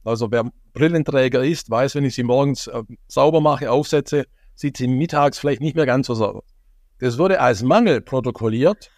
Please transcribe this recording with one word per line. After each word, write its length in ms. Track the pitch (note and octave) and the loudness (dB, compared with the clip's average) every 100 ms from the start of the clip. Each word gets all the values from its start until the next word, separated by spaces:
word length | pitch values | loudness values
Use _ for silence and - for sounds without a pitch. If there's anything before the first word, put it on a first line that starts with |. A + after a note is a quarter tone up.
| A2 | -6
Also 260 | A2+ A2+ | -4 0
wer 180 | A#2 A#2 - _ | -2 -2 -8 _
Brillenträger 720 | - D#3 E3+ D3 C#3+ C3 B2+ | 0 2 2 0 0 2 2
ist, 260 | C3 E3 - | 0 -2 -2
weiß, 260 | A2+ C3+ C#3+ | -2 0 0
wenn 100 | C#3 | -2
ich 100 | A#2+ | -2
sie 80 | |
morgens, 440 | A#2+ B2+ C#3 C3 - | 0 2 2 -2 -8
äh, 160 | B2 A2 A#2+ _ | -10 -12 -18 _
sauber 320 | - C#3+ D#3+ | 2 2 4
mache, 280 | D3+ D3 B2+ | 2 0 0
aufsetze, 580 | B2+ D3 D3+ - D3 B2+ _ - - | 0 0 -2 0 -4 -4 _ -20 -10
sieht 220 | C#3+ - | -8 -4
sie 100 | B2+ | -2
mittags 520 | B2+ E3 C#3+ C#3+ - | 0 0 0 0 0
vielleicht 200 | C#3+ B2+ | -4 -2
nicht 160 | D3+ D#3+ | -2 0
mehr 100 | C3+ | 0
ganz 220 | B2+ C3 | 0 0
so 60 | |
sauber. 280 | A2+ G2+ G2+ - _ _ _ _ _ | -2 -2 -4 -16 _ _ _ _ _
Das 180 | B2+ A#2+ | -4 0
wurde 240 | F#3 F#3 | 2 2
als 220 | B2+ G#2 | 2 2
Mangel 360 | B2 F#3+ A3+ B2 | 2 2 4 0
protokolliert, 920 | - C3 B2 A#2+ A2+ A2+ D3+ G#3 - | -2 -4 -4 -4 -4 0 0 0 -8